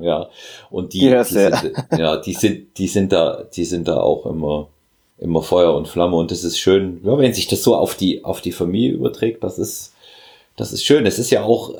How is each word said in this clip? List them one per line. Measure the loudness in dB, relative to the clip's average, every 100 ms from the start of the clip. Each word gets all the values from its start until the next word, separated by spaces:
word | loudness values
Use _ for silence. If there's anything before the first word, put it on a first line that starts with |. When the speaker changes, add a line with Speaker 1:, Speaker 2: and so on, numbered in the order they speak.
Speaker 1:
ja. | -2 -2 -4 -16 -20 -20 -10
Und | -8 -6
die, | 2
Speaker 2:
Die | 4
hörst | 4 4
Speaker 1:
die | 4
Speaker 2:
du, |
ja. | 4 2
Speaker 1:
sind, | -2 -6 -4 0
ja, | 0 -2
die | -4
sind, | -2 -2 -2 -10 -6
die | -2
sind | 0 2
da, | 2 2 -2 -10
die | -6
sind | -4 -4 -2
da | 2
auch | 2 0 -4
immer, | -4 -4 -4 -6 _ _ _ _ -10
immer | -2 -2
Feuer | 2 2 4
und | 2 -2
Flamme | -2 0 0
und | 0
das | -4
ist | -4 -2
schön, | 4 4 2 -4
ja, | -2 2
wenn | 2
sich | 0 -2
das | 0
so | 2
auf | 2 0
die, | 0 -2 -2
auf | -6 -6
die | -6
Familie | -4 -2 0 0
überträgt, | 0 -2 -2 -4 -2
das | -6 -6
ist, | -8 -8 -16 _ -20 -20 -20 -20 _ -10
das | -8
ist | -2
schön. | 4 4 4
Es | 0
ist | 0
ja | 2
auch, | 2 0
äh, | -2